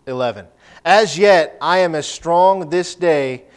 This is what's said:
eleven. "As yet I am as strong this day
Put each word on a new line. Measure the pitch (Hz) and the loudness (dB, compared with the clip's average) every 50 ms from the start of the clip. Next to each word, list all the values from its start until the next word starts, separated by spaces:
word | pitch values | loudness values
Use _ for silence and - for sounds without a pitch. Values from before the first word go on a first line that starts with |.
| - | -14
eleven. | 135 127 127 123 120 104 104 90 - _ _ _ _ - - - | -10 -6 -4 -4 -6 -6 -8 -16 -20 _ _ _ _ -20 -8 0
"As | 165 190 220 220 170 139 | 2 4 4 2 0 0
yet | 170 208 208 190 170 156 160 - - | 2 4 4 6 4 2 -2 -6 -6
I | 143 160 180 185 | -4 -2 0 0
am | 185 170 160 | 0 0 -2
as | 151 143 - | -6 -8 -8
strong | - - - 165 170 175 185 190 196 190 170 147 | -12 -10 -6 -2 0 2 4 2 2 0 -4 -4
this | 170 180 170 175 - | -4 -4 -4 -6 -8
day | - 180 170 156 143 135 131 127 - - _ _ | -4 0 0 0 0 -2 -4 -8 -10 -16 _ _